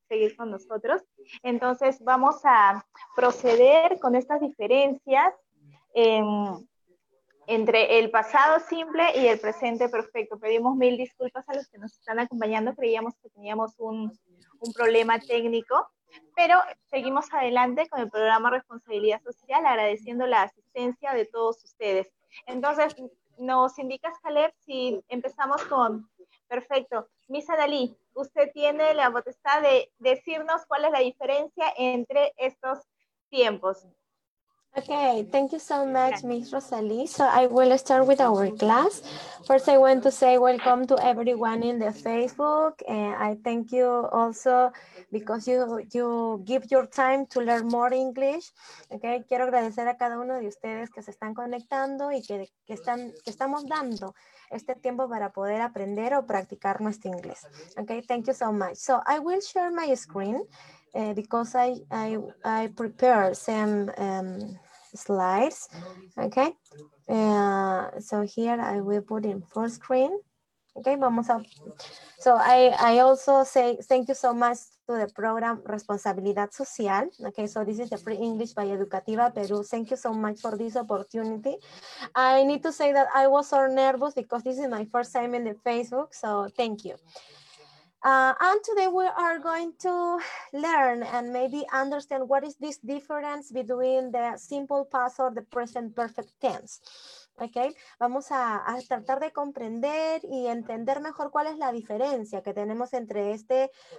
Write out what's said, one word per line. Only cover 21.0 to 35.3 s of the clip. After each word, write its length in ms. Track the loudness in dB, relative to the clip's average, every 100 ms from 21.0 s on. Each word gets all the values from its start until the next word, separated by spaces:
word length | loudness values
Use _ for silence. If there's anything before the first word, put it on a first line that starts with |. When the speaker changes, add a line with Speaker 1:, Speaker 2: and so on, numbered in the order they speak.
| -4
Speaker 1:
de 100 | -2 -4
todos 360 | -2 -2 -4
ustedes. 440 | _ -8 -2 -2 -2 _ _ -20 -12
Entonces, 480 | -4 -2 0 -2 -4 -18 _ _ -10
nos 400 | -2 2 2 -2
indicas, 400 | -10 -8 -10 -10
Caleb, 280 | -4 0 0 -2
si 360 | -10 -6 -4 -4 -6
empezamos 540 | -8 -8 -4 -2 -2 -2
con, 440 | 0 0 -2 -12 _ _ _ _
perfecto. 580 | -8 -2 -4 -2 -6 -8 _ -10
Miss 200 | -10 -2
Adalí, 440 | 0 0 0 -4 -6 _
usted 360 | -10 -4 0 0
tiene 380 | 0 0 2 2
la 180 | 4 2
potestad 480 | 0 -6 -6 0 4
de 300 | 6 4 2 _
decirnos 640 | 0 0 -2 -6 -2 -4 -2
cuál 200 | -2 2
es 40 |
la 100 | 2
diferencia 680 | 0 -2 -2 -2 -4 -4 -4 0
entre 560 | -2 -2 0 0 0 0
estos 400 | -6 -4 -8 -8 -10 _ _ _ _
tiempos. 580 | 2 2 0 -4 -6 _ _ _ _ _ _ _ _ _ -10
Speaker 2:
Okay, 460 | -4 0 2 2 0